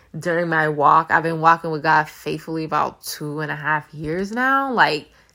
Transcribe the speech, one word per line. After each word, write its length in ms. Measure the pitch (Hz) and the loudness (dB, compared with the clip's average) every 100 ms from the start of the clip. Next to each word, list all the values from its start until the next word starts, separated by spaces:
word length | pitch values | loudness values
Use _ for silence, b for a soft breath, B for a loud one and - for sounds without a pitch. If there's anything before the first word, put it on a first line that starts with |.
| b 160 | b -10
during 300 | 170 170 175 | -4 -2 0
my 180 | 160 156 | 0 0
walk, 420 | 147 143 151 165 | 2 4 4 4
I've 140 | 160 | 0
been 160 | 165 160 | 0 2
walking 320 | 160 165 165 | 4 4 0
with 120 | 156 | -2
God 260 | 160 151 156 | 2 2 2
faithfully 560 | - - 156 160 160 156 | -6 -8 -8 -6 -6 -2
about 360 | 151 139 - - | -2 -2 -4 -14
two 340 | - 151 147 | -10 -8 -6
and 100 | 147 | -6
a 60 | 147 | -6
half 380 | 147 151 - | -2 -2 -4
years 360 | 151 156 170 196 | -12 -6 -6 -4
now, 400 | 226 254 277 277 | -2 2 2 2
like, 340 | 226 151 151 - b b | 2 2 2 -8 b b